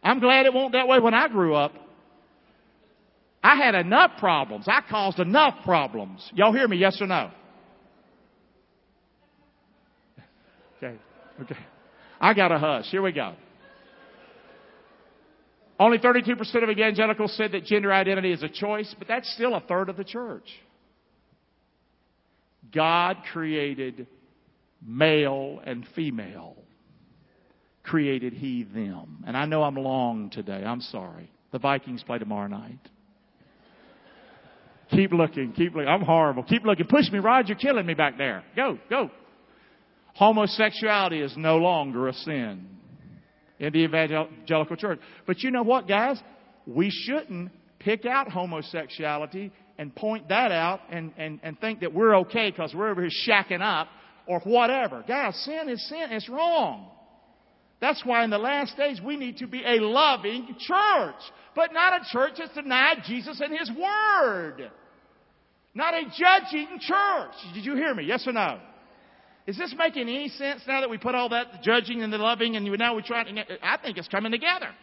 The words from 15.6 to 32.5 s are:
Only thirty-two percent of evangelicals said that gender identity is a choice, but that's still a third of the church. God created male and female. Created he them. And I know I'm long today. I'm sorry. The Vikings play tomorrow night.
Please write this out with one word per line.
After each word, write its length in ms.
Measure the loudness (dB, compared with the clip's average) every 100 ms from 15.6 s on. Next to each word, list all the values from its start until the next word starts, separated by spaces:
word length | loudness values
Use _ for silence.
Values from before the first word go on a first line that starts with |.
| _ _
Only 200 | 6 6
thirty-two 400 | 6 4 2 -2
percent 260 | 0 0
of 60 | 0
evangelicals 680 | 2 2 2 0 0 -2 -2
said 160 | -2
that 140 | -4 0
gender 260 | 0 4
identity 400 | 2 2 0 0
is 100 | -2
a 60 | -4
choice, 480 | -6 -4 -4 -6 -12
but 120 | -6
that's 200 | -6 -6
still 200 | -4 -2
a 60 | -2
third 300 | -2 -2 -2
of 80 | -6
the 80 | -10
church. 420 | -10 -12 -14 -16 -20 _ _ _ _ _ _ _ _ _ _ _ _ _ _ _ _ _ _ _ _ -8
God 460 | 0 4 4 2 -2 -8
created 720 | -6 -4 -2 -2 -4 -8 -10 -16 _ _ _ _ _ _ _ -12
male 720 | 2 4 6 2 -2 -6 -10 -10
and 220 | -10 -10 -6
female. 600 | -4 -4 -10 -14 -18 -20 -20 _ _ _ _ _ _ _ _ _ _ _
Created 500 | -2 0 0 0 -4
he 300 | -8 -6 -6
them. 640 | -6 -8 -8 -10 -14 -18 -8
And 100 | -6
I 100 | -2
know 180 | 0
I'm 100 | 0
long 560 | -2 -4 -2 -2 -2 -8
today. 340 | -10 -10 -8
I'm 180 | -6 -8
sorry. 500 | -8 -12 -12 -16 -20 _ _
The 60 | -6
Vikings 460 | -2 -2 -4 -14
play 160 | -8 -8
tomorrow 260 | -6 -8
night. 320 | -8